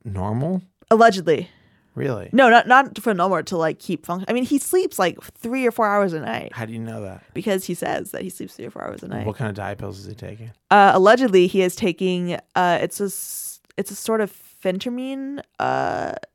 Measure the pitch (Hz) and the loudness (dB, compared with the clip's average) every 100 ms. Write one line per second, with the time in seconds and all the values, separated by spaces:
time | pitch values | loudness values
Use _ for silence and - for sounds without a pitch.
0 | 113 95 101 117 156 185 - _ _ 220 | -10 -6 -4 -4 -2 -4 -8 _ _ 6
1 | 233 190 165 139 180 _ _ _ _ - | 6 4 0 0 -2 _ _ _ _ -8
2 | 135 107 - 247 254 233 214 262 254 208 | -6 -6 0 4 8 6 8 6 4 -2
3 | 240 185 190 170 - 175 160 147 - 170 | -2 0 0 0 -2 -2 -2 -2 -6 -8
4 | - 180 190 240 247 277 - 370 370 - | -6 -6 -4 -2 0 -2 0 0 0 0
5 | 180 - - - 233 262 247 226 214 202 | -2 -2 -14 -14 -6 0 0 2 2 2
6 | 196 160 180 120 - 117 110 113 113 110 | 0 -2 -6 -8 -10 -10 -10 -8 -10 -10
7 | 98 92 _ - 208 190 185 175 - - | -12 -14 _ -8 -2 -2 -4 -6 -4 -6
8 | - - 190 - 190 - - - - - | -6 -10 -12 -12 -16 -14 -16 -12 -12 -12
9 | - 107 107 101 110 101 98 101 101 98 | -12 -8 -8 -6 -8 -6 -10 -10 -12 -12
10 | 98 107 92 107 113 - _ 202 196 190 | -16 -16 -16 -16 -18 -20 _ 8 8 8
11 | 196 247 262 185 180 190 185 - 190 170 | 6 6 6 6 6 4 0 0 -4 -2
12 | 185 180 175 - - - 175 170 170 - | -2 -2 -4 -8 -4 0 2 2 -2 -4
13 | 196 - - - - - _ - 190 202 | -6 -6 -12 -12 -14 -16 _ -10 -10 -8
14 | - 220 202 - - _ 190 185 247 247 | -4 -2 -2 -8 -20 _ -4 -4 -6 -8
15 | 262 269 269 277 - - 127 131 135 - | -8 -8 -10 -10 -12 -4 -2 0 -2 -4
16 | - - - | -6 -10 -14